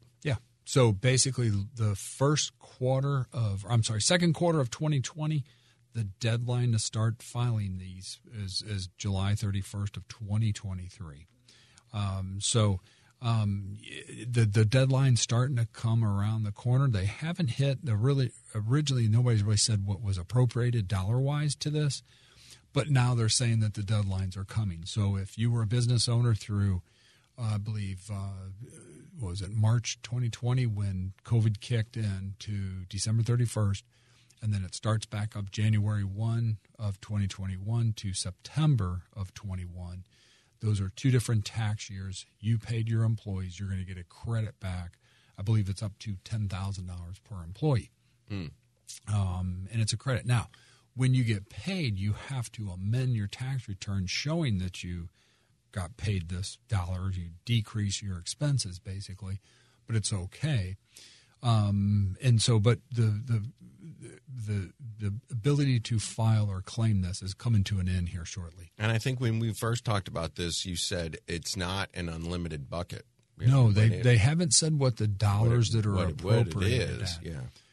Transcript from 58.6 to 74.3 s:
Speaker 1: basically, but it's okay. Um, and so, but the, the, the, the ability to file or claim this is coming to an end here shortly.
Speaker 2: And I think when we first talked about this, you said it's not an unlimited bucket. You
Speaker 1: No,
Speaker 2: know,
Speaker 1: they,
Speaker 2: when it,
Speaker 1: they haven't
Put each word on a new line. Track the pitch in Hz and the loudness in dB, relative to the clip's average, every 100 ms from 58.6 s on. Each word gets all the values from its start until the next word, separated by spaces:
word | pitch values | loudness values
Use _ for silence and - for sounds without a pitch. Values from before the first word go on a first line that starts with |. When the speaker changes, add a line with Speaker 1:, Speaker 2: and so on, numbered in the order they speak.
| 92 87 | -2 -8
Speaker 1:
basically, | - 98 98 95 95 95 _ _ _ _ - | -10 -10 -10 -12 -10 -10 _ _ _ _ -2
but | 113 | 0
it's | - | 0
okay. | 98 92 - 156 131 92 98 _ - - - _ _ | -2 -6 -4 0 0 -2 -6 _ -20 -20 -20 _ _
Um, | 120 110 101 101 101 104 98 92 | 2 4 4 2 4 4 2 0
and | 131 113 | 4 4
so, | - 110 | 6 4
but | 110 117 - | 6 2 0
the, | 120 110 104 123 | 2 2 2 0
the, | 113 107 - 180 - 165 - - - - | -2 -2 -12 -20 -20 -20 -18 -18 -18 -14
the, | 127 107 104 90 - 123 107 | -10 -4 -4 -4 -10 -16 -8
the | 104 104 - | -6 -6 -6
ability | 117 139 143 139 123 | -4 0 2 2 0
to | - 110 | 0 -2
file | - - 113 110 104 | -4 0 2 4 2
or | 95 | -2
claim | - - 113 101 | -8 -2 2 2
this | 90 95 | 0 -4
is | 95 | -8
coming | - 120 110 95 | -6 2 2 2
to | 98 | 0
an | 90 | 0
end | 92 87 | 0 -2
here | 87 82 | -6 -10
shortly. | - 85 90 85 - | -10 -12 -16 -18 -4
Speaker 2:
And | 107 | 0
I | 113 | 0
think | 135 123 | 0 0
when | 123 110 | 0 0
we | 113 | -2
first | 98 113 120 - | -2 -2 -2 0
talked | 104 85 | -2 -2
about | 82 82 - | -6 -6 -4
this, | 87 76 92 | -4 -4 -4
you | 85 | -4
said | - 92 82 78 - | -4 -4 -4 -8 -6
it's | 85 - 98 | -6 -4 -4
not | 87 98 95 | -2 -2 -4
an | - 85 | -6 -6
unlimited | 82 82 90 85 76 65 | -6 -4 -4 -4 -8 -8
bucket. | 82 - - - _ _ - | -8 -8 -10 -14 _ _ 0
You | 117 | 4
Speaker 1:
No, | 135 113 | 6 8
Speaker 2:
know, | |
Speaker 1:
they, | 101 110 | 8 6
Speaker 2:
when | 90 | 6
it, | |
Speaker 1:
they | 123 117 | 6 6
haven't | 117 | 6